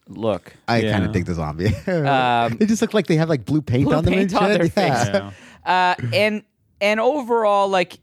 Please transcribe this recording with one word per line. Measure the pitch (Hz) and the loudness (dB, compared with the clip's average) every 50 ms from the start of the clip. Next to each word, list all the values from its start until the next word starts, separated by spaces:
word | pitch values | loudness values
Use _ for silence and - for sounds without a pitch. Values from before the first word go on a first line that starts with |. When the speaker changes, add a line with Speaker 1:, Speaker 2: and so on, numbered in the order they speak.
| _ | _
Speaker 1:
Look, | - 98 92 110 110 98 85 - - - - _ | -18 -10 -4 -2 -2 -2 -4 -6 -12 -20 -12 _
Speaker 2:
I | - 120 117 | -2 0 0
kinda | 110 107 104 101 101 | 0 0 0 0 0
Speaker 3:
Yeah. | 107 | 0
Speaker 2:
dig | 107 92 85 | -2 -2 -2
the | 90 87 | -2 -4
zombie. | 82 78 76 76 80 92 107 - - | -4 -6 -6 -4 -2 -2 -2 -2 -2
<laughs> | - | -4
Speaker 1:
Um, | 196 180 165 143 139 139 131 127 123 120 117 117 117 117 - | -4 -2 -2 0 0 0 2 2 2 2 2 0 0 0 0
Speaker 2:
They | 214 | 0
just | 202 226 202 | 0 0 0
look | 226 214 - | -2 0 0
like | 214 165 | -2 0
they | - 170 | 2 0
have, | 156 165 | 0 2
like, | 160 160 127 98 | 0 -2 -2 -2
blue | - 151 156 - | -2 -2 -2 -2
paint | - 120 127 143 | 0 0 0 2
Speaker 1:
blue | - - | 2 2
Speaker 2:
on | 156 165 | 2 2
them | 180 196 | 2 2
Speaker 1:
paint | 190 196 185 196 | 2 0 0 0
Speaker 2:
and | 294 | 2
Speaker 1:
on | 202 202 | 2 2
Speaker 2:
shit. | 208 170 170 170 - | 2 2 0 0 0
Speaker 1:
their | 208 185 | 0 0
Speaker 2:
Yeah. | 160 131 120 - | 2 2 0 0
Speaker 1:
face. | 101 98 190 196 202 - - - - - - - | 0 0 -2 -4 -6 -12 -18 -20 -20 -20 -8 -2
Speaker 3:
Yeah. | 165 180 185 180 180 175 - | 0 2 2 2 2 0 -2
Speaker 1:
Uh, | - 117 139 | -4 -2 0
and, | 185 208 214 208 208 - _ _ _ _ _ _ - | 0 0 0 0 -4 -8 _ _ _ _ _ _ -2
and | 202 208 214 220 | -2 0 0 2
overall, | 220 254 302 294 247 220 233 233 220 208 202 202 196 196 | 0 0 0 -2 -2 -2 0 2 2 2 2 2 2 2
like, | 190 185 180 180 - - | 2 0 0 -2 -6 -6